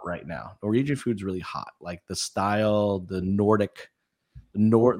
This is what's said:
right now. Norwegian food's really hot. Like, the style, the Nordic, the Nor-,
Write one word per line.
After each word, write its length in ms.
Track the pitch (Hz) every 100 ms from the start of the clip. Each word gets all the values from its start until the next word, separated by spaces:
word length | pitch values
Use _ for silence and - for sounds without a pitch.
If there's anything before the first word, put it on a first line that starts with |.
| 87
right 200 | 87 76
now. 280 | 76 57 101
Norwegian 320 | 104 117 143 135
food's 260 | 123 104
really 200 | 98 92
hot. 320 | - - - -
Like, 200 | 87 87 -
the 80 | 92
style, 840 | - 104 98 104 107 104 104 98
the 200 | 90 92
Nordic, 680 | 92 101 104 107 101 - - _ _ _ _ - -
the 60 | 104
Nor-, 380 | 107 113 120